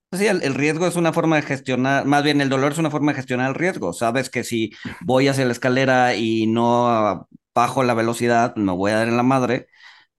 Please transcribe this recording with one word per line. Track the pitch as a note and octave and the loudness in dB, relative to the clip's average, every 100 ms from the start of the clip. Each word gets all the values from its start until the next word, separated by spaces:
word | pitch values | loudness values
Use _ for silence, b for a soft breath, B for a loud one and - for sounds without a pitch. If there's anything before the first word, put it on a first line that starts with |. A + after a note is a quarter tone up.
| - | -10
Sí, | F3+ G#3 | -4 -2
el, | F#3 | 0
el | - C3+ | -2 -2
riesgo | D3 D#3+ F3 | -2 0 -2
es | E3+ | 0
una | E3 | 0
forma | E3 E3 D#3 | 0 2 0
de | |
gestionar, | D3 C3+ - B2+ C3 C#3 B2 | 0 -6 -4 -2 0 0 2
más | C#3+ | 2
bien | C#3+ D3 | 2 2
el | C#3 | 0
dolor | C3+ C#3 | 0 0
es | D3 | 0
una | D#3+ | -2
forma | C#3+ D3 | -2 -2
de | C3 | -2
gestionar | B2+ B2 C3 | -4 -4 -2
el | C3+ | -2
riesgo. | E3+ F3+ G2 | -4 -4 -6
Sabes | E2 A2+ B2 B2+ | -4 -2 -2 -4
que | B2+ A2 | -6 -4
si | A#2 A2 B B B | -4 -4 B B B
voy | - B2+ C#3 | 0 2 2
hacia | C3+ C3 | 2 0
la | |
escalera | A#2+ C3 B2+ C3+ B2+ B2 G#2 | 0 0 2 2 4 2 0
y | A2+ A2+ A2 | 0 0 2
no, | A2+ A#2+ A#2+ A#2+ | 2 2 2 2
ah, | A#2 G#2 F#2 - - _ | 2 0 -2 -8 -20 _
bajo | - A#2+ - | 0 0 2
la | B2+ | 0
velocidad, | A2+ A2+ A#2 A#2+ A#2 B2 A#2+ | 2 0 0 0 2 2 0
me | G2+ | -2
voy | F2+ G2 | 0 0
a | A2 | 0
dar | A#2 | 0
en | A#2+ | 0
la | |
madre. | B2 C3+ B2 B2 - b b b b | 2 2 0 -4 -6 b b b b